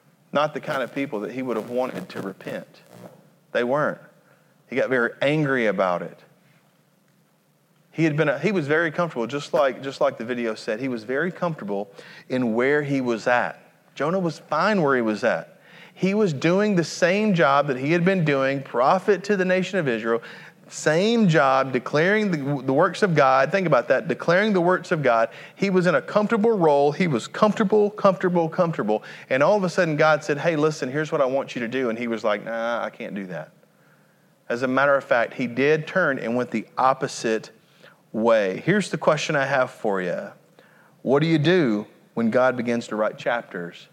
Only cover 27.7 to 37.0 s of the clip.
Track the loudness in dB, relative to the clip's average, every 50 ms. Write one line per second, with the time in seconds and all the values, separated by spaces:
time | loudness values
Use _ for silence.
27.7 | 4 4 2 2 0 2 2 2 4 4 0 0 2 2 0 0 0 0 0 0
28.7 | 0 -2 -2 0 -2 -2 -2 -8 -16 -20 -6 -4 0 2 4 4 4 2 0 0
29.7 | 0 0 0 0 2 2 4 4 4 2 0 -2 -4 -2 0 0 0 2 2 0
30.7 | 0 -2 -6 -4 -4 -4 -4 -2 0 0 0 0 0 -2 -2 -4 -6 -6 -6 -4
31.7 | -2 -2 -2 -2 -2 -4 -4 -4 -4 -2 0 -2 -2 -2 -4 -8 -6 -4 -4 -4
32.7 | -4 -4 -4 -6 -8 -10 -12 -10 -10 -10 -10 -10 -10 -12 -12 -14 _ _ _ _
33.7 | _ _ _ _ _ _ _ _ _ _ _ _ _ _ _ -8 -6 -4 -2 -2
34.7 | 0 2 2 4 2 2 2 2 2 2 2 0 -2 -4 -6 -4 -2 0 2 2
35.7 | 2 2 0 -4 -2 -2 0 0 -2 -2 -4 -4 -2 -2 -4 -2 -4 -6 -6 -6
36.7 | _ 2 2 2 2 2